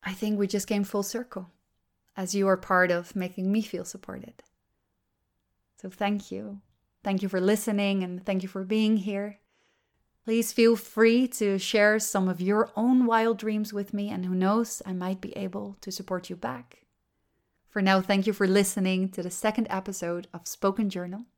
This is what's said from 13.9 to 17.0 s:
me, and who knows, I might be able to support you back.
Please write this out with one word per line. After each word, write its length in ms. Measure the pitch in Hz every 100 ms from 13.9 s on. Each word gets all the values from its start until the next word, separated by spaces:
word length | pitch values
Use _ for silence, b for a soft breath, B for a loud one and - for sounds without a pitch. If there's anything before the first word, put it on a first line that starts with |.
me, 160 | 208 202
and 160 | 208 180
who 80 |
knows, 480 | 185 190 220 226 -
I 80 | -
might 280 | 185 180 190
be 160 | 196 -
able 420 | 190 196 202 196
to 100 | -
support 380 | 185 196 185 180
you 80 | 175
back. 440 | 233 127 123 _ _ _